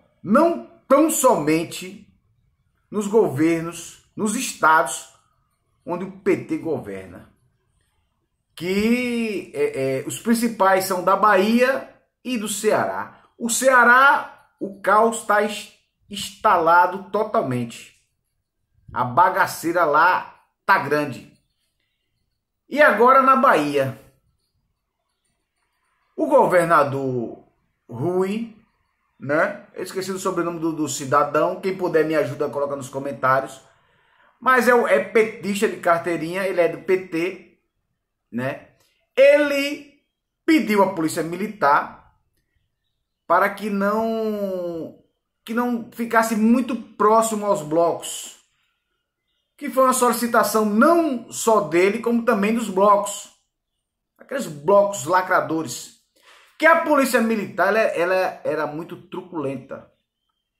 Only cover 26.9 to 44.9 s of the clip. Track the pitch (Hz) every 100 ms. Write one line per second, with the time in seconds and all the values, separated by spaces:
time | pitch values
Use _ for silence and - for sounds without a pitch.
26.9 | 135 135 127 107 87 _ _ _ _ _
27.9 | 117 165 185 190 220 233 - _ _ _
28.9 | _ _ _ 131 151 190 - - - 185
29.9 | 185 185 190 190 175 170 170 165 151 147
30.9 | - 135 147 147 156 170 185 190 - 180
31.9 | 156 156 156 131 131 147 139 139 139 131
32.9 | 135 139 127 131 135 - - _ _ _
33.9 | _ _ _ _ _ 247 262 226 240 220
34.9 | 190 196 226 220 - 190 202 208 175 175
35.9 | 170 175 165 160 185 190 175 165 151 -
36.9 | 185 - 165 175 190 - _ _ _ _
37.9 | _ _ _ _ 113 131 - - _ _
38.9 | _ _ - 277 294 285 285 285 285 -
39.9 | _ _ _ _ _ - 320 208 208 190
40.9 | 160 156 170 160 180 208 - 143 151 190
41.9 | - _ _ _ _ _ _ _ _ _
42.9 | _ _ _ _ 175 196 196 208 202 202
43.9 | 220 226 226 220 208 202 185 175 165 151